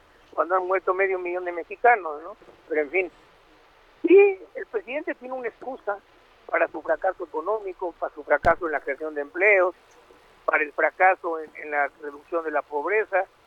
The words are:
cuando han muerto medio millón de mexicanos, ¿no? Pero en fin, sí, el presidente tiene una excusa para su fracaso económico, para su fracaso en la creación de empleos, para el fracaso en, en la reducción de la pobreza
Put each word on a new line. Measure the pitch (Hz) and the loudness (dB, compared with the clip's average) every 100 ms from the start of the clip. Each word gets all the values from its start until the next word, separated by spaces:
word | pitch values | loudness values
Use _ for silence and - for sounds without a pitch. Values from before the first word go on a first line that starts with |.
| _ _ _ | _ _ _
cuando | - 160 | -4 0
han | 185 180 | 0 0
muerto | 190 196 | -2 0
medio | 185 196 185 | 0 0 -2
millón | 175 180 | -4 -6
de | 180 | -6
mexicanos, | 175 - 202 240 226 165 147 | -8 -10 0 4 4 0 -10
¿no? | 170 214 - - - | -12 -18 -20 -20 -4
Pero | 151 | -2
en | 147 | 0
fin, | 180 180 - _ _ _ _ _ _ _ _ - | -2 -2 -8 _ _ _ _ _ _ _ _ 8
sí, | 381 403 381 - | 8 8 4 -10
el | - - | -14 -8
presidente | 208 220 285 349 285 | -8 -6 -8 -8 -10
tiene | 254 | -10
una | 262 233 | -10 -10
excusa | - 247 269 - 202 - _ _ _ - | -12 -14 -10 -8 -8 -12 _ _ _ -6
para | 165 165 | -2 0
su | 165 | -2
fracaso | 160 156 190 180 | -4 -2 -2 -4
económico, | 170 156 170 220 196 - 175 - | -8 -6 -4 -4 -6 -8 -10 -6
para | 156 | -10
su | - | -10
fracaso | 147 147 175 165 | -2 2 2 2
en | 165 | -2
la | 143 | -4
creación | 143 135 156 | -6 -8 -6
de | 151 | -6
empleos, | 143 160 208 196 180 - _ _ _ - _ _ - | -8 0 4 4 4 -2 _ _ _ -20 _ _ -2
para | 156 | 0
el | 151 | -2
fracaso | - 156 - 185 180 175 160 | 0 -2 4 4 4 -2 -6
en, | 151 - | -10 -16
en | 151 | -6
la | 147 139 - | -2 -2 -4
reducción | 147 143 - 170 | -14 -14 -6 -6
de | 160 | -2
la | 147 | -4
pobreza | - 147 160 214 202 185 190 _ | -4 -6 -2 -2 0 -2 -4 _